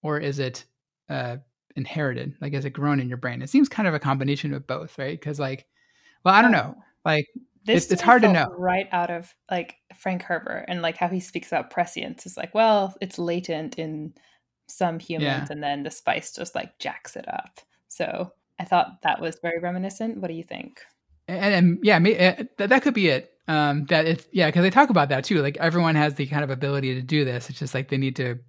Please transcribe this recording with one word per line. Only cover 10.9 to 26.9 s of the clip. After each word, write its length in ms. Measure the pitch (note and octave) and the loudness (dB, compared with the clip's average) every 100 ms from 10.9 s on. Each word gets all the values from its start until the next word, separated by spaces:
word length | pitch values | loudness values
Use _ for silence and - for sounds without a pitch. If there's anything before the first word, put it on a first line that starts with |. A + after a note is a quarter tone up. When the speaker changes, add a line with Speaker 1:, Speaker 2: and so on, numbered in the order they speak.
| E3 | -2
Speaker 2:
how 100 | F3 | -2
he 120 | F#3 | -2
speaks 280 | F3+ F3 - | -6 -10 -4
about 240 | D#3 C#3+ | -6 -4
prescience. 540 | - F3 - - E3+ F#3 | -4 -4 -4 -10 -12 -14
It's 120 | - | -10
like, 160 | F3+ | -6
"Well, 420 | G#3+ A3+ G#3 F#3+ F#3+ | 2 4 4 0 -6
it's 160 | F#3 - | -12 -6
latent 600 | F3 F3 F3+ E3 D#3 - | -4 -4 -4 -6 -6 -8
in 340 | D#3+ D#3 D#3 - _ _ _ _ _ | -8 -8 -12 -14 _ _ _ _ _
some 320 | - F3+ E3 | -4 -2 -4
humans, 260 | - E3 D3 | -8 -4 -2
Speaker 1:
Yeah. 240 | C3+ C#3 | -2 -4
Speaker 2:
and 140 | D3 | -6
then 200 | D3 C#3+ | -6 -4
the 80 | D3 | -6
spice 400 | - - - - | -6 -2 -2 -4
just, 200 | - - - | -12 -8 -8
like, 220 | - _ | -10 _
jacks 360 | C#3+ - - - | -12 -10 -14 -16
it 120 | - | -10
up." 320 | - - - _ _ _ | -10 -10 -20 _ _ _
So 440 | - - - F3+ _ _ _ | -8 -8 -6 -10 _ _ _
I 60 | F3+ | 0
thought 360 | F3+ - - | 2 2 -2
that 180 | D#3+ - | -2 -2
was 200 | E3 D#3 | -4 -6
very 180 | E3+ E3+ | -6 -4
reminiscent. 600 | F3 F3+ F#3+ G3 A3+ A3 | -4 -6 -6 -6 -8 -6
What 80 | F#3 | -8
do 80 | E3 | -10
you 80 | |
think? 380 | E3+ - - _ - _ _ _ - | -12 -14 -14 _ -20 _ _ _ -10
Speaker 1:
And, 260 | F3 G3 | -2 2
and, 260 | G3 F3 E3+ | 6 6 6
yeah, 160 | G3+ F3+ | 4 6
may-, 280 | F3 A3 F3+ | 6 6 4
uh, 80 | F3+ - _ | 2 -8 _
th-, 120 | G3+ | 2
that 120 | C4 | 4
could 100 | C#4+ | 4
be 140 | A#3+ F3+ | 2 2
it. 240 | C3 - _ - | 2 -2 _ -2
Um, 380 | D#3 D3 C#3+ C#3+ | 0 2 0 2
that 200 | D#3+ D#3 | 2 4
it's, 200 | E3 - | 0 -2
yeah, 180 | F#3 D#3 | 2 2
'cause 120 | E3 | 4
they 60 | F#3 | 4
talk 180 | G#3 C#4+ | 6 6
about 200 | F#3+ C#3+ | 6 4
that 140 | C3+ | 0
too. 180 | C3 F3+ | 0 2
Like, 160 | C#3+ C#3+ | 0 0
everyone 380 | E3 E3+ E3 D#3 | 0 2 2 4
has 200 | D3+ C#3 | 2 0
the 100 | C#3 | -4
kind 160 | D3 | -2
of 60 | C#3+ | -2
ability 460 | C3 C#3 C#3+ C3+ | -4 -2 -2 -2